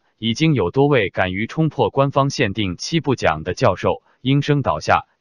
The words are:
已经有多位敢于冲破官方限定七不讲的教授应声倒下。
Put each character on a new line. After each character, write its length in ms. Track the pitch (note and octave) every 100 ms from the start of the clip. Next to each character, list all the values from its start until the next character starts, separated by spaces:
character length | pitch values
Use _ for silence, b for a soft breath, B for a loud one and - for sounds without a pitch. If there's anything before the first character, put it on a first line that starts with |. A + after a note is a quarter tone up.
| _ -
已 160 | A2+
经 220 | A2+ D#3+ C3+
有 160 | F2+
多 160 | C3+ C#3+
位 240 | C#3 F#2+
敢 200 | - F#2
于 140 | F#2+ A#2
冲 240 | - D#3+
破 220 | - G#2
官 180 | - C#3
方 220 | C#3+ C#3
限 220 | - A2+
定 220 | G2 G2 E2+
七 240 | - E3
不 140 | -
讲 300 | B2+ F#2 D#2
的 100 | D#2
教 220 | F2+ A#2+ F2+
授 260 | G2+ E2 _ _
应 200 | B2+ C#3
声 220 | C#3+ C#3+
倒 160 | G#2+ D#2
下。 260 | - F2 - _